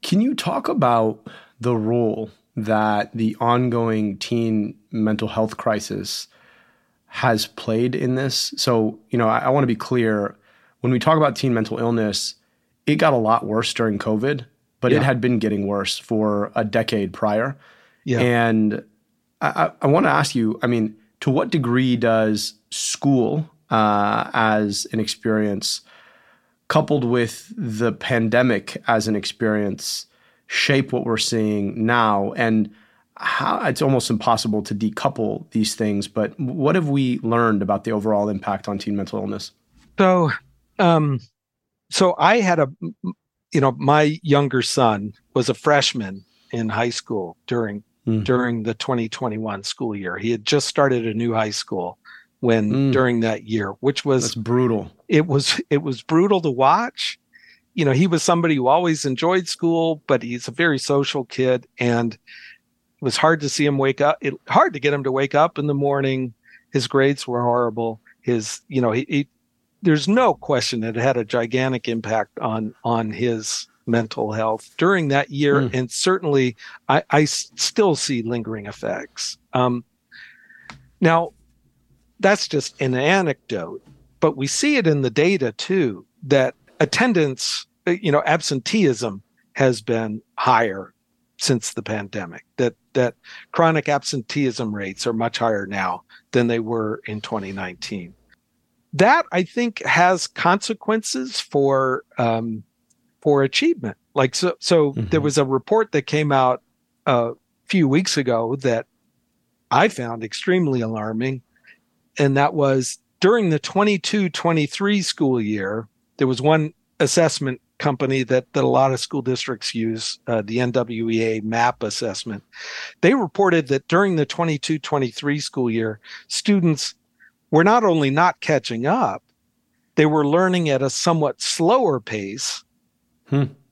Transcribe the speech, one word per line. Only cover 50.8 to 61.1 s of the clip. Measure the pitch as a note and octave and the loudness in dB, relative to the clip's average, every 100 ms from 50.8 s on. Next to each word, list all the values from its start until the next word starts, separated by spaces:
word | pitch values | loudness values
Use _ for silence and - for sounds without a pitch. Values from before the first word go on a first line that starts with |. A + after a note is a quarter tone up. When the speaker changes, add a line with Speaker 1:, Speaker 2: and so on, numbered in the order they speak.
| C#3 B2 A2+ | 2 2 0
Speaker 2:
a | |
new | A2 A#2+ | -2 -2
high | A2 G#2+ | 0 -2
school | G#2 - G2 F2 - - - _ _ | -4 -6 -6 -6 -10 -20 -20 _ _
when, | A#2+ A2+ G#2+ | 2 2 2
Speaker 1:
Mm. | B2+ C#3 | 2 2
Speaker 2:
during | C3 B2+ A#2+ | 2 2 2
that | A2+ G#2+ | 0 -4
year, | - A2 G2 G2 | -4 -4 -4 -2
which | C3 C#3+ | -2 -2
was | C#3+ C3 | 0 0
Speaker 1:
That's | A2+ | 0
brutal. | A#2 A2 B2 B2+ A2+ F#2 _ _ | -6 -2 2 2 0 -4 _ _
Speaker 2:
it | D#3+ E3+ | 2 4
was, | C#3+ C3+ - - | 0 0 -2 0
it | C#3+ | -2
was | C#3 B2 | -2 -8
brutal | - D#3+ G3 G3 | 0 2 4 2
to | E3 | 0
watch. | B2 C3 F3 A#3+ - - - _ _ _ _ _ | 2 4 4 0 -6 -10 -10 _ _ _ _ _
You | - D3 | -2 2
know, | |
he | C3 F#3 | 4 2
was | E3 | 2
somebody | - E3+ E3+ D3 | 2 2 2 2
who | B2 | 4
always | D3+ F3 D#3 D3 | 2 2 -2 -2
enjoyed | B2+ E3 F#3 E3+ | -2 0 0 -2
school, | - E3+ E3 E3 D#3 - | -4 0 0 0 -2 0
but | C3 | 0
he's | A#2+ A#2+ - | 0 -8 -10
a | |
very | B2 E3+ C#3 | -2 0 0
social | - C#3+ C#3 | 2 2 2